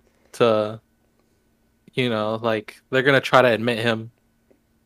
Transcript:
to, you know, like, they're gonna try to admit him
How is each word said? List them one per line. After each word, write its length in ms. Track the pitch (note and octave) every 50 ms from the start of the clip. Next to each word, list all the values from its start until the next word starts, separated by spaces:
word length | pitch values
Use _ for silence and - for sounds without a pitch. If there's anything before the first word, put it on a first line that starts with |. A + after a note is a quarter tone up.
| _ _ _ _ _ _ -
to, 460 | - B2 A#2 A2 G#2+ G#2+ G#2+ A2 A2 _ _ _ _ _ _ _ _ _ _ _ _ _ _ _ _ _ _ _ _ _ - _
you 160 | C3 B2+ B2
know, 260 | A2+ G#2+ G#2+ G#2+ A2 A2
like, 360 | A#2 A#2 A2 G#2+ - - - - _ _
they're 100 | C3 C3
gonna 180 | B2+ C#3+ C3+ C3
try 220 | - - - C3
to 60 | B2+ B2
admit 300 | A2+ G#2+ A2+ B2 A#2+ A2
him 320 | A2+ A#2+ A2+ A2 A2+ A#2 _ _ _ _ _ _ _ _ _ _ _ _ _ _ _